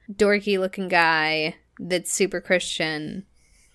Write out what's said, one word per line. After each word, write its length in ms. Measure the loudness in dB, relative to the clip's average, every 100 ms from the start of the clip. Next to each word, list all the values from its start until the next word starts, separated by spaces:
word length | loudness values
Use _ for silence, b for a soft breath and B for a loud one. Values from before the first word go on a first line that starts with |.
| -8
dorky 480 | 0 2 2 2 0
looking 280 | -2 -4 0
guy 680 | 4 4 4 2 0 -2 -6 _ -12
that's 320 | -4 -4 -2
super 300 | -2 -2 -2
Christian 840 | 0 0 0 -4 -4 -4 -8 -10 -14 _ _ _ _